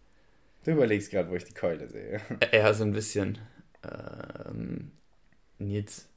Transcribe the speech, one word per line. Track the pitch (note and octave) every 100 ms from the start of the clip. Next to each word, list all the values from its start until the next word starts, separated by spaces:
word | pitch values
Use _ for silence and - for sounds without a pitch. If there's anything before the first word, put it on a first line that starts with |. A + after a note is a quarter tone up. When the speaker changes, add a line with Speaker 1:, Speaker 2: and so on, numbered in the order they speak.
| _ _ _ _ _ _ D#3+
Speaker 1:
Du |
überlegst | D#3 A#2 G#2 -
grad, | G2 E2+
wo | F2
ich | -
die |
Keule | - F2+ D#2 B1
sehe. | - - G2 -
<laughs> | A2 -
Speaker 2:
Ä-, | A2
ja, | G#2+
so | G#2+
ein | G#2+
bisschen. | G#2 G#2 G2+ G2+ G#2+ - - - _
Ähm, | - - - - - - - - - - - - _ _ _ _ _ -
Nils, | G2+ G#2 G2+ - -